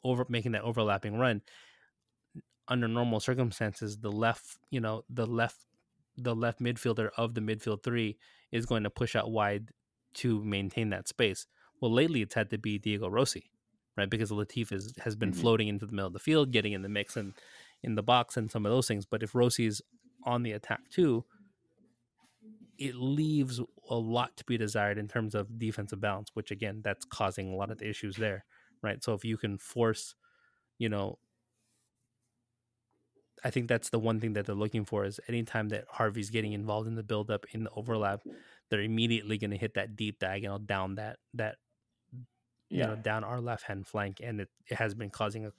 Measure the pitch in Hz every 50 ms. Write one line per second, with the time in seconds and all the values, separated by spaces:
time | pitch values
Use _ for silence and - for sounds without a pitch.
0 | - 127 127 120 127 - 120 117 104 123 110 101 104 120 113 120 110 104 98 98
1 | - 104 104 113 131 127 110 104 - - - - - - - _ _ _ _ _
2 | _ _ _ _ _ _ - 151 - _ _ _ - - 127 123 120 113 113 120
3 | 123 120 113 107 - - 127 131 127 117 - - 113 104 98 - 113 104 104 107
4 | 110 104 101 107 117 113 117 - - - - - _ - - 127 113 110 107 113
5 | - - 123 120 113 117 117 113 113 117 - - _ _ _ _ _ _ _ _
6 | _ _ - - 123 123 117 113 117 117 113 - 123 120 123 117 - 123 110 113
7 | 110 107 - - 117 117 117 113 107 107 110 107 - 113 107 104 - 127 120 120
8 | 113 107 107 _ _ - - _ _ - - 117 113 - 127 110 104 104 - -
9 | 123 113 - 110 104 110 113 110 104 101 104 104 110 110 _ _ _ _ _ _
10 | _ _ - - - 123 113 107 107 107 101 98 98 92 - 120 113 107 98 92
11 | - - - - 120 104 92 - - _ _ _ _ _ _ - 135 113 113 123
12 | 156 170 160 120 104 98 - 113 107 104 110 107 - 110 104 104 - 107 104 101
13 | 107 92 101 120 135 - - - - _ _ _ _ _ _ _ _ _ - -
14 | 101 101 117 107 113 104 107 104 104 - - 120 110 - 101 95 98 113 - -
15 | - 117 104 110 - 92 185 175 - 117 113 110 107 107 104 104 104 104 104 98
16 | 98 92 85 98 - 156 156 156 143 131 123 110 101 104 101 95 95 98 104 104
17 | 101 - - 117 101 98 - - - - - - - - - _ - 123 110 104
18 | 104 120 123 123 117 - - 123 110 107 - 113 104 101 117 131 120 - 113 101
19 | - - - 104 113 104 - 123 120 123 - - 117 110 104 - - _ _ _
20 | _ - _ - - 120 120 120 120 113 104 107 - - 110 - - - - -
21 | 180 147 120 117 120 _ _ - - - _ _ _ _ _ _ _ _ _ _
22 | _ _ _ _ _ _ _ _ - 220 220 - - - _ - 143 135 123 123
23 | 127 135 143 147 156 156 156 147 135 131 123 120 120 - - - - - 123 117
24 | 113 113 117 120 120 - - - - - 123 113 110 104 104 110 104 104 101 107
25 | 104 104 - 120 110 107 104 104 98 104 117 113 117 110 104 - 104 104 - 98
26 | 110 104 98 98 107 - - 113 104 - 104 104 113 101 98 107 104 104 98 -
27 | - - - - 110 95 95 - 95 95 95 95 98 104 113 104 107 107 104 -
28 | - 101 92 107 110 107 95 95 - _ _ _ _ _ _ _ - 107 98 -
29 | - - 110 98 - 113 110 - - 104 101 95 - - - 120 117 113 107 -
30 | - - - _ _ _ _ _ _ _ _ _ _ _ _ - 117 110 107 101
31 | 98 - - - _ _ _ _ _ _ _ _ _ _ _ _ _ _ _ _
32 | _ _ _ _ _ _ _ _ _ _ _ _ _ _ _ _ _ _ _ _
33 | _ _ _ _ _ _ _ - - 127 - 131 120 117 123 113 - - - 113
34 | 107 113 113 110 113 113 104 107 101 110 101 101 104 107 - 113 104 - - 104
35 | 98 98 104 - - - 120 117 113 - - 113 107 104 107 104 - - - -
36 | 117 107 104 117 101 101 113 113 107 107 104 101 104 107 104 107 110 113 113 113
37 | 107 107 113 104 104 107 107 101 - - - 110 110 104 - 107 107 117 113 110
38 | 104 98 101 98 - - - - - - - - _ - 113 104 101 110 110 113
39 | 117 117 117 113 104 104 110 104 107 101 104 98 113 107 - 98 98 110 104 -
40 | 110 104 101 - 95 92 95 101 107 98 98 101 107 101 101 98 95 95 98 104
41 | 107 107 - - _ _ - 120 110 107 - - _ _ _ _ _ _ _ _
42 | _ _ - 127 120 - _ _ _ _ _ _ _ - - - - 110 107 110
43 | 110 110 107 110 107 101 120 123 117 120 117 107 - - 101 98 95 - - 104
44 | 101 98 98 - - 120 113 104 95 - _ _ _ - 113 - 113 107 101 113
45 | 113 101 - - 110 104 107 110 110 104 -